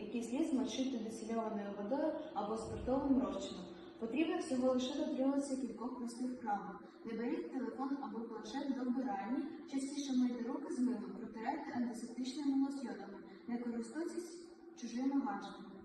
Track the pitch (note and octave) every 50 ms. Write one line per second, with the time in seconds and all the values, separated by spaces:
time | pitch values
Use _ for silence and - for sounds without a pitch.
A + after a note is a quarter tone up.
0 | G#3 - - A#3 G#3 - B3 D4 E4 - C4+ A#3+ G#3+ - - B3+ B3+ C4 B3+ A3
1 | G#3 A3+ - - - A3+ A3+ A3+ A3+ G#3+ G3+ G#3 G3+ G3+ G3+ G3+ G3+ G3+ C4+ D4
2 | D#4 D#4 D4 - - - - G3 G#3+ G#3 A3 - - - - - - B3 C4 C#4
3 | C#4 C#4 C4 A#3+ - - - - - - - - - - - - - - - -
4 | A3+ A3+ - D4 E4 E4+ F#4 F4+ - - C4 B3 B3+ B3+ B3+ B3 B3+ C#4 C#4+ D4
5 | D4+ - - B3 C4 C4+ C#4 C#4 - - C4 B3+ B3 G#3+ G#3 - A#3 B3+ B3+ B3
6 | A#3 A#3 - - B3+ B3+ B3+ - A3+ G#3+ G3+ F#3+ F3+ F3+ - - - - - -
7 | - A4+ A4+ - A#3+ C4+ E4+ F4+ - - C4+ C4 A3 A3 A3+ A#3+ C4+ C4+ C#4 -
8 | - G#3+ G#3+ A3+ A3+ A3 G#3+ - - - C4+ C#4 C#4+ C4+ A#3+ B3+ B3+ B3 A#3 C4
9 | B3 G#3 G3 - G#3 A3+ C4 D#4+ - - - - - - C#4 C4 - - D4 C#4+
10 | C#4 C4+ B3+ B3 B3 A#3+ A#3+ A#3 A#3 B3 - - - - - B3 B3 A3+ G#3+ G#3
11 | G3+ - - - - - - A3 A3 C#4+ D#4 - - - - B3 A#3 A#3+ A3+ -
12 | A#3+ - - B3+ C4 B3+ - D#4 C#4+ C#4 C4+ C4+ C4+ C#4 C#4 C4+ B3 G#3 F#3+ G3
13 | G3 - - - - - - - - A#3+ A#3 A#3+ A#3+ A#3 A3+ A#3 A#3 - - D#4
14 | F4 F4+ - E4+ - - - - - - - - - - - - A#3+ G#3+ A3+ B3
15 | C4 C#4 C#4 C#4 A3+ G#3+ G3 G3 - - - - - - - -